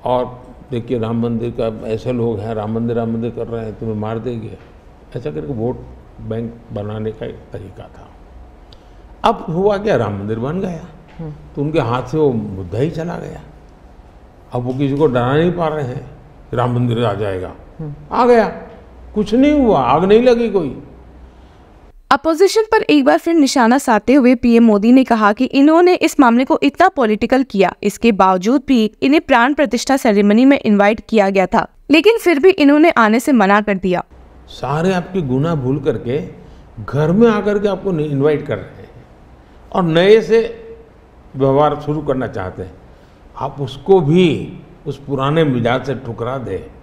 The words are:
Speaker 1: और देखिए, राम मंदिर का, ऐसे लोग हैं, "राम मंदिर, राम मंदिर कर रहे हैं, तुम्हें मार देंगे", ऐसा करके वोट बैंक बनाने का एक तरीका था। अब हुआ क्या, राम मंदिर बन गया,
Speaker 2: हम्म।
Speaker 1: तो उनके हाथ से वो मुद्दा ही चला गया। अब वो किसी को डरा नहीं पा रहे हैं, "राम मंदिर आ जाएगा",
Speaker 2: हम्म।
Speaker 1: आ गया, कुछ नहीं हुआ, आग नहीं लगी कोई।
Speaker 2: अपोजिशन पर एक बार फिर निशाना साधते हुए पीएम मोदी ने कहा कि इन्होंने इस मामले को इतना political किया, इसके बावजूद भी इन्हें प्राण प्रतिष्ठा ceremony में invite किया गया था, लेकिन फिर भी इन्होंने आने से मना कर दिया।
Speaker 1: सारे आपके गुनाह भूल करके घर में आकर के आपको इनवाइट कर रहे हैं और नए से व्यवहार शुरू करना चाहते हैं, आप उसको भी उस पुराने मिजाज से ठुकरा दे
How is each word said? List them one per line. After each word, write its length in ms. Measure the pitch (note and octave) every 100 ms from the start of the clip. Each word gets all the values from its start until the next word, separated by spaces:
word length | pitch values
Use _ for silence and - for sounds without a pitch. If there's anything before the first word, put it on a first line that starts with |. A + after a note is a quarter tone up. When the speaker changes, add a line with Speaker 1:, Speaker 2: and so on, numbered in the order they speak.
Speaker 1:
और 380 | B2 B2 A#2+ - - - -
देखिए, 280 | A#2+ A#2+ B2
राम 240 | A2 A#2
मंदिर 320 | A#2+ A#2 A#2+ A#2
का, 260 | A2+ G#2+ A2
ऐसे 260 | A2 B2+
लोग 260 | B2 A#2 G#2+
हैं, 160 | G#2+
"राम 180 | A2 G#2+
मंदिर, 240 | A2+ A#2 A#2
राम 160 | A2+
मंदिर 180 | A2+ A#2
कर 160 | A#2 A2+
रहे 180 | A2+
हैं, 140 | A2 G2
तुम्हें 180 | A2+ G#2
मार 220 | G#2+ A2+
देंगे", 400 | A#2 A#2 G#2+ F#2+ - - - - - C3
ऐसा 140 | D3
करके 220 | D3+ D3+
वोट 280 | A#2+ A#2 B2+ - - - -
बैंक 340 | A2 A2 A#2 - -
बनाने 400 | A2 G#2 G#2+ G#2+
का 140 | G#2+ B2
एक 120 | - -
तरीका 320 | G2+ F#2+ -
था। 240 | - - - - - - - - - - - - - - G#3+
अब 180 | G#3+ -
हुआ 280 | E3 G3+ G3+
क्या, 200 | G#3 C#3+
राम 220 | G#2 G2+
मंदिर 200 | G2+ A2+
बन 220 | B2+ F3
गया, 240 | F#3+ E3 - - - -
Speaker 2:
हम्म। 140 | D#3+ D3 - -
Speaker 1:
तो 60 |
उनके 180 | C#3+ D#3+
हाथ 220 | A#2 B2
से 160 | A#2+ D#3
वो 140 | D3
मुद्दा 460 | A#2 G#2+ F#2+ F#2 G#2
ही 120 | D#3
चला 280 | D#3+ E3 E3+
गया। 220 | - - - - - - - - - - - - -
अब 100 | B2
वो 120 | B2
किसी 220 | C3 C#3+ C#3+
को 100 | D3+
डरा 300 | B2 A#2+ D3
नहीं 160 | F3
पा 160 | E3+ D#3+
रहे 160 | D#3
हैं, 260 | B2 B2 - - - - -
"राम 200 | A#2 B2
मंदिर 300 | B2 B2 A#2
आ 100 | A#2
जाएगा", 380 | G2 G#2 F#2 F2 E2 - -
Speaker 2:
हम्म। 160 | D#3 C#3+ -
Speaker 1:
आ 140 | G#3+ B3
गया, 220 | A#3+ F#3+ - - - - - -
कुछ 200 | G#3+ G#3
नहीं 180 | A3+ D4
हुआ, 280 | D4+ A#3+ E3
आग 240 | A#2+ D3
नहीं 180 | F#3+ G#3+
लगी 280 | B3 A#3 A#3
कोई। 320 | F#3+ D3 A2+ - - - - - - - - - - - - _
Speaker 2:
अपोजिशन 520 | C#4 D#4+ D#4+ F#4 A4+
पर 200 | G#4+ A4
एक 220 | - D4
बार 140 | C4+ D#4
फिर 160 | -
निशाना 440 | E4+ C4+ C#4 A3+ C4+
साधते 360 | - G#3+ -
हुए 200 | C#4+ B3
पीएम 300 | B3+ A#3+ A#3
मोदी 280 | A#3 G3+ A3+
ने 120 | C4
कहा 280 | B3+ A3+ G#3
कि 120 | G#3+
इन्होंने 500 | B3+ C4+ C#4+ D#4+ F4+
इस 260 | F4+ D#4 -
मामले 240 | B3 A#3
को 140 | C4+ D#4
इतना 260 | C#4+ - F#4
political 540 | D4 A3+ G#3+ A#3 C4
किया, 320 | C4 G3 F3 -
इसके 300 | G#3 - A#3
बावजूद 500 | F#3+ F#3+ F#3 F#3+ C#4 -
भी 220 | B3+ G#3+ _
इन्हें 180 | C4+ D4+
प्राण 340 | - B3+ A#3+
प्रतिष्ठा 420 | D4 C4+ A#3+ - C4+
ceremony 480 | B3 G3+ G3+ G#3+
में 160 | C4+ C#4+
invite 360 | A3 G3+ G3+ A3 -
किया 220 | A3 G3
गया 160 | G3 F3+
था, 200 | G#3+ E3 _ -
लेकिन 280 | D4+ G4+ A4+
फिर 200 | F4 D4
भी 120 | F#4
इन्होंने 400 | F#4 C#4+ D4+ E4
आने 300 | - G#3+ A3+
से 120 | C#4
मना 280 | B3+ F#3+ G3+
कर 140 | G#3
दिया। 300 | G3 F#3 F3 - - - - -
Speaker 1:
सारे 460 | - B2 D3+ F3+
आपके 280 | F#3 - F#3+
गुनाह 320 | C#3 B2+ D#3+
भूल 240 | D#3+ B2+ D3
करके 420 | D#3 A2 A#2 C#3+ F3+ - - - - - G#2
घर 200 | C3+ D#3
में 180 | F#3+ A#3
आकर 280 | G#3 G3+ G#3
के 100 | G3+
आपको 240 | F#3+ G3
इनवाइट 540 | E3 D3+ C#3 D3 D3 D3+
कर 100 | G#2
रहे 260 | E2+ -
हैं 80 | - - - - - - - - -
और 100 | G3+
नए 380 | E3+ D#3+ F#3+ A3
से 460 | F#3+ A3+ A3 - - - - - _ - - C3+
व्यवहार 440 | C3+ C3+ D3+ C#3+ C#3+
शुरू 160 | D3+
करना 240 | D3 C3 A2+
चाहते 360 | G#2+ F#2 -
हैं, 120 | F2+ - - - - - - -
आप 220 | C3+ C#3
उसको 400 | C3 - - F#3+
भी 580 | C#3+ F3 F3+ A2+ - - - - D3+
उस 140 | C#3 -
पुराने 380 | C3+ C#3 D#3
मिजाज 420 | D#3 B2 A#2 B2+ C#3
से 80 |
ठुकरा 440 | B2+ B2+ A2 A#2 C3+
दे 320 | G#2+ F2+ - -